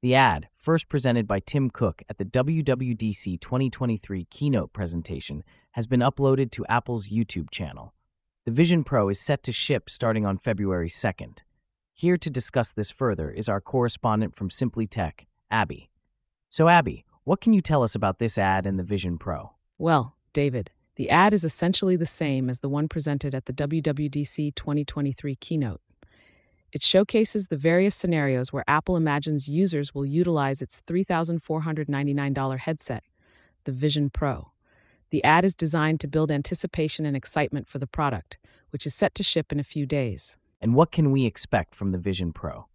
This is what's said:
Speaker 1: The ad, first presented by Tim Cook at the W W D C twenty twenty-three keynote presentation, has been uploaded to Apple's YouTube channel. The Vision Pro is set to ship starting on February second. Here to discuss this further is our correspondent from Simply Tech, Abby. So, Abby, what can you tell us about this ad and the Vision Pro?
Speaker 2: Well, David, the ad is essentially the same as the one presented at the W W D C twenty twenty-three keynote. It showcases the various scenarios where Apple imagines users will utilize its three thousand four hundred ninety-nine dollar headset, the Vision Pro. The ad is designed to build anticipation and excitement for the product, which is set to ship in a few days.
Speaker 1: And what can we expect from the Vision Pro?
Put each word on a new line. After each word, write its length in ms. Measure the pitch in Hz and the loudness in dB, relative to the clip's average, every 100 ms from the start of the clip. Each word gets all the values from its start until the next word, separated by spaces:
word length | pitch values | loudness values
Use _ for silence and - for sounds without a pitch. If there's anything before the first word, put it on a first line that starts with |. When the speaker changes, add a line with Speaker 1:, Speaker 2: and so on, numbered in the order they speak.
Speaker 1:
The 120 | 127 | 4
ad, 340 | 127 127 82 - _ | 4 4 2 -6 _
first 340 | - 160 - | 0 0 2
presented 360 | 147 127 120 104 | 0 2 2 2
by 140 | 98 | -2
Tim 300 | - 143 131 | 0 0 0
Cook 320 | - 107 - - | 0 -2 -2 -14
at 80 | 107 | -8
the 60 | |
W 380 | 98 127 139 165 | -4 0 2 0
W 320 | 139 127 127 | 2 0 0
D 180 | 113 110 | -2 -2
C 260 | 101 - 87 | -2 -4 -6
twenty 320 | - 127 135 | -4 0 0
twenty-three 540 | - 123 110 - 95 | 0 -2 -2 -4 -8
keynote 480 | 85 - 147 123 78 | -8 -4 0 0 -2
presentation, 720 | - 90 85 82 80 - 73 - _ _ | -6 -6 -6 -6 -8 -8 -10 -12 _ _
has 140 | - 117 | -8 -2
been 140 | 127 | 2
uploaded 500 | 123 - 139 135 127 | 2 2 2 4 0
to 140 | - - | -4 -2
Apple's 420 | 117 - 117 101 | -2 0 -6 -4
YouTube 420 | 104 113 - 76 | -2 -2 -4 -6
channel. 440 | - 80 69 - _ _ _ _ _ | -8 -8 -10 -18 _ _ _ _ _
The 80 | - | -4
Vision 320 | 117 170 175 | 4 4 4
Pro 240 | 139 127 98 | 2 2 2
is 120 | 101 | 0
set 220 | - 139 | 0 -2
to 80 | - | -2
ship 360 | 117 - 131 - | -4 -2 -2 -4
starting 380 | - 117 110 104 | -2 0 0 0
on 100 | 95 | -2
February 540 | - 104 101 92 85 | -2 -2 -2 -2 -2
second. 540 | - 113 95 - - _ _ _ _ _ | -2 -2 -4 -12 -18 _ _ _ _ _
Here 240 | _ 170 180 | _ 2 2
to 100 | - | 0
discuss 440 | 127 - - 113 | -4 -2 0 -2
this 180 | - 104 | -2 -6
further 400 | - 131 98 76 | -2 -2 0 -4
is 180 | 73 110 | -4 -2
our 120 | 101 | -2
correspondent 760 | - 131 120 - 117 107 110 - | 0 0 0 0 0 2 0 -4
from 140 | 98 | -6
Simply 360 | - 127 - 110 | -2 -2 -2 -4
Tech, 400 | - 85 - _ _ _ | -2 -4 -6 _ _ _
Abby. 380 | 110 107 - - _ _ _ _ _ _ | -2 0 -4 -16 _ _ _ _ _ _
So, 180 | - 160 | 4 6
Abby, 360 | 175 123 - _ _ | 6 4 -6 _ _
what 180 | - 185 | -2 0
can 100 | - | 4
you 80 | 214 | 4
tell 220 | 165 151 | 4 2
us 120 | 117 | 2
about 240 | 110 95 95 | 2 0 0
this 200 | 117 - | 0 2
ad 260 | 98 95 | 2 2
and 140 | 95 95 | 0 -4
the 60 | |
Vision 340 | 92 101 90 85 | -2 -2 -2 -4
Pro? 340 | - 76 - _ _ _ | -6 -8 -8 _ _ _
Speaker 2:
Well, 400 | 160 156 123 _ _ | 2 2 0 _ _
David, 380 | - 143 127 98 _ _ - | 0 0 -2 -8 _ _ -8
the 140 | 135 | 2
ad 240 | 156 202 | 4 6
is 100 | 208 | 4
essentially 500 | 160 - 170 190 190 | 0 0 0 0 2
the 120 | 185 160 | 0 0
same 420 | - 156 131 127 | -2 0 0 -2
as 120 | 127 | -4
the 100 | 143 | -4
one 180 | 143 156 | -2 -2
presented 460 | - 151 143 143 | -2 -4 -2 -4
at 100 | 131 | -6
the 80 | - | -8
W 300 | 131 143 160 | -6 -2 0
W 260 | 156 143 147 | -2 -2 -2
D 160 | 147 | -2
C 260 | 147 - 147 | -4 -4 -4
twenty 340 | - - 147 | -4 -4 -2
twenty-three 500 | 143 - 143 131 - | -2 -4 -4 -4 -6
keynote. 480 | 135 - 160 131 87 _ _ - _ _ _ _ _ _ | -8 -4 -2 -2 -6 _ _ -20 _ _ _ _ _ _
It 100 | 143 | -4
showcases 640 | - 190 202 226 220 214 190 | 4 4 4 2 2 0 -4
the 80 | 151 | 0
various 380 | 151 170 196 | 4 4 4
scenarios 560 | - 180 165 139 127 127 | 2 0 2 2 0 -2
where 140 | 139 - | -4 0
Apple 300 | 147 - 175 | 0 2 0
imagines 520 | 160 147 147 151 139 | 2 0 0 -4 -2
users 460 | 147 196 160 143 | 0 0 0 -4
will 120 | 143 139 | -4 -2
utilize 560 | 151 175 160 139 135 | 0 2 2 0 -2
its 180 | 131 - - | -6 -10 -4
three 160 | 170 | -2
thousand 400 | 190 170 165 170 | 0 0 0 -2
four 180 | - 156 | -2 -4
hundred 280 | 156 156 147 | -2 -4 -2
ninety-nine 420 | 139 143 143 139 | -2 0 0 0
dollar 240 | 135 135 131 | -2 -2 -4
headset, 480 | 143 160 - 113 _ _ _ _ _ _ | -4 -4 -4 -6 _ _ _ _ _ _
the 80 | - | -8
Vision 360 | 127 151 147 143 | -2 0 2 0
Pro. 420 | - 147 131 - _ _ _ _ _ _ | 0 -2 -4 -10 _ _ _ _ _ _
The 120 | 151 | 0
ad 200 | - 160 | 4 6
is 100 | 185 | 4
designed 460 | - 160 160 151 160 | 0 -2 2 2 0
to 80 | 143 | 0
build 220 | 156 156 | 0 0
anticipation 720 | 147 143 175 175 - 156 - | 0 -2 -4 -4 -2 -2 -2
and 120 | 151 139 | -2 -2
excitement 520 | - - 147 147 - | -2 -2 -2 -4 -8
for 100 | 139 | -10
the 80 | 131 | -8
product, 520 | - 147 110 - - _ _ _ | -2 -2 -2 -8 -18 _ _ _
which 160 | - 156 | -8 -6
is 80 | |
set 200 | - 202 - | 0 0 0
to 60 | |
ship 300 | 202 - 151 | 0 0 -2
in 80 | 143 | -4
a 40 | |
few 200 | 143 156 | -4 -4
days. 540 | 139 147 123 98 - - _ _ | -2 0 -2 -4 -10 -16 _ _
Speaker 1:
And 120 | 113 | 2
what 180 | 127 165 | 6 6
can 180 | - 151 | 6 4
we 160 | 135 123 | 4 2
expect 480 | - - 123 - | -2 -2 0 -2
from 180 | - 101 | -6 -4
the 60 | 95 | -2
Vision 340 | 90 90 87 | -2 -2 -4
Pro? 360 | 80 78 76 - | -6 -10 -10 -18